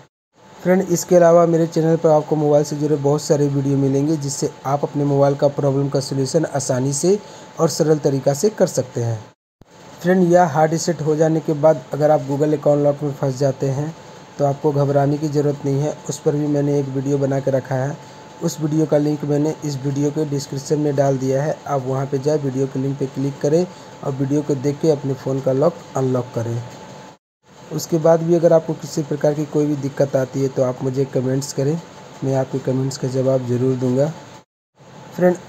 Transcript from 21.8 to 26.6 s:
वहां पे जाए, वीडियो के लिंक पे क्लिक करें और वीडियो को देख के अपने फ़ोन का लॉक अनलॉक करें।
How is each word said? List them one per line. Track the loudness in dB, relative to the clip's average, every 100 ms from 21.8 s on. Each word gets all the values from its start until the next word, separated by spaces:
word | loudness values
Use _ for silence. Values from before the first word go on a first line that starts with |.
| -2
वहां | -4 -2
पे | -2
जाए, | 0 0
वीडियो | -2 -2 -4
के | -2
लिंक | -4 -4
पे | -6
क्लिक | -4 -6 -2
करें | 0 0 0 -8 -20 -12
और | -8
वीडियो | -4 -2 -2
को | -2 -2
देख | -2 0
के | 0
अपने | 0 -2
फ़ोन | -4 -4 -2
का | 0
लॉक | 2 0 -2 -6 -4
अनलॉक | 0 -2 -4
करें। | -6 -6 -6